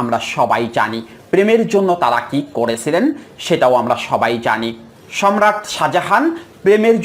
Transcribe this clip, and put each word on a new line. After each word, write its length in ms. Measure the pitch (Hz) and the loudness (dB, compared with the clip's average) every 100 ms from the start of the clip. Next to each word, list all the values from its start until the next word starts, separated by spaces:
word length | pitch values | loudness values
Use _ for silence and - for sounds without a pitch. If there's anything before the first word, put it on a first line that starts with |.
আমরা 180 | 120 117 - | -2 -2 -4
সবাই 300 | - 120 113 117 135 | -2 0 0 0 -2
জানি। 240 | 107 113 113 - - | -2 -4 -10 -20 -2
প্রেমের 320 | 175 202 226 196 | 0 4 2 2
জন্য 180 | 196 196 175 | 0 0 0
তারা 160 | 120 120 - | 0 0 -2
কি 80 | 139 143 - | -6 -6 -4
করেছিলেন, 460 | 117 113 - 160 269 294 - - | -4 -2 -2 0 0 -2 -12 -16
সেটাও 280 | - 165 127 123 | -4 2 4 2
আমরা 160 | 117 120 - | 2 -2 -2
সবাই 260 | 123 117 117 120 | -2 0 -2 -2
জানি। 240 | 110 113 113 - - - - | -2 -4 -8 -16 -20 -14 -2
সম্রাট 380 | 202 208 208 202 - | 0 2 2 0 -6
শাহজাহান 500 | - 156 175 170 202 311 330 - - | -4 -2 -2 0 0 0 -4 -12 -4
প্রেমের 320 | 190 214 220 226 | 2 4 4 2